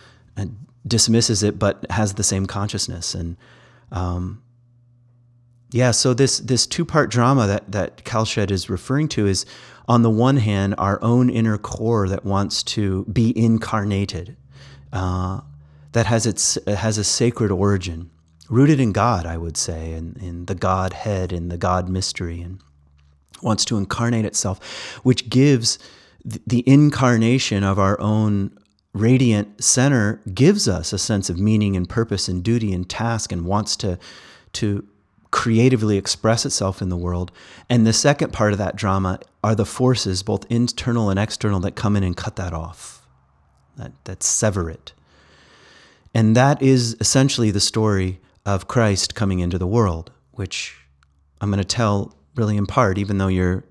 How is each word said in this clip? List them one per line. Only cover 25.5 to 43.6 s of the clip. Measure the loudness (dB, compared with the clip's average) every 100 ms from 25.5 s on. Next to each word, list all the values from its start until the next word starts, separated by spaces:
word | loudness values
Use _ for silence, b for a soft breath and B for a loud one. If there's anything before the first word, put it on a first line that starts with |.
| 4 2 -4 B B B B -12
th-, | -10 -2
the | 0 6
incarnation | 6 6 4 2 4 4 2 0 0
of | 0 2
our | 2 2
own | 0 2 2 0 -2 -8 _ _ _
radiant | 0 4 4 4 2 0 -4
center | 0 2 4 4 0 -2 -6
gives | 2 4 4 2
us | -2 -2
a | -4
sense | -2 -2 -2
of | 0
meaning | 2 2 2 0
and | -2
purpose | -2 -2 -2 -4
and | -4
duty | 0 0 0
and | -4 -6
task | -4 -2 -2 -4
and | -6 -2
wants | -2 -2
to, | -4 -4 -6 B B B B B
to | -4 -2 -2 -6 _ _ _ -6
creatively | -4 0 4 4 4 2 0
express | -2 -2 0 0
itself | 0 -2 -4 -4
in | -6
the | -4
world. | -4 -4 -6 B B B B
And | 2 4
the |
second | 4 2 2 -2
part | 0 0
of | 0
that | -2 -4
drama | -2 0 -2 -4 -10 _
are | -2
the | 0
forces, | -2 0 2 2 0 -4
both | -2 -4 -2
internal | 0 0 -2 -2 0 0
and | 0
external, | -2 -2 -2 0
that | -2
come | -2 0 0
in |
and | 0
cut | -4 -8 -8
that | -8
off, | -6 -10 -14 -20 -20 _ _ _ _ _ _